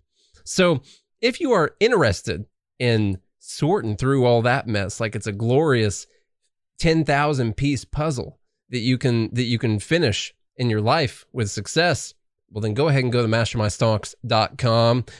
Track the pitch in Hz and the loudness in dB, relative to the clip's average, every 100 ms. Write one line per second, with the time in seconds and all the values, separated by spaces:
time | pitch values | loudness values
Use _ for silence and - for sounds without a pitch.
0 | _ _ _ _ - - 175 143 - - | _ _ _ _ -6 2 2 2 -4 -20
1 | _ _ 240 - 311 208 151 - 220 226 | _ _ -4 -2 0 2 0 0 2 4
2 | 123 87 - 85 107 _ _ _ 123 113 | 2 0 -4 -8 -8 _ _ _ 0 2
3 | 104 95 - _ - - 151 196 113 104 | 0 -4 -10 _ -18 -4 0 0 -2 -2
4 | 131 139 123 117 120 135 120 104 98 - | 0 2 4 4 2 0 -2 -4 -4 -4
5 | 113 107 110 101 113 131 160 123 107 - | -6 -6 -8 -4 0 2 2 2 2 -2
6 | - _ _ _ _ _ _ - 165 160 | -10 _ _ _ _ _ _ -2 0 2
7 | 151 143 147 139 117 101 143 135 - 139 | 2 0 0 0 -2 -2 -2 -2 -6 -4
8 | 151 123 - - _ _ _ 123 117 127 | -4 -4 -8 -14 _ _ _ -4 0 0
9 | 127 117 110 117 120 117 120 104 - 165 | 0 0 0 -2 -2 0 0 -2 0 0
10 | 139 95 - - _ - 123 107 107 156 | 0 -2 -6 -16 _ -4 -2 0 2 0
11 | 143 - _ 123 101 - 101 - 175 135 | 0 -6 _ -6 -4 -6 -4 0 0 0
12 | - - _ _ _ 107 110 104 160 135 | -6 -18 _ _ _ -6 -4 0 2 2
13 | 127 120 113 113 110 117 104 - 113 107 | 2 0 2 2 0 0 -2 0 0 0
14 | - - 117 113 107 - 123 113 117 123 | -4 -12 -2 0 0 0 0 4 4 2
15 | - - | -2 -12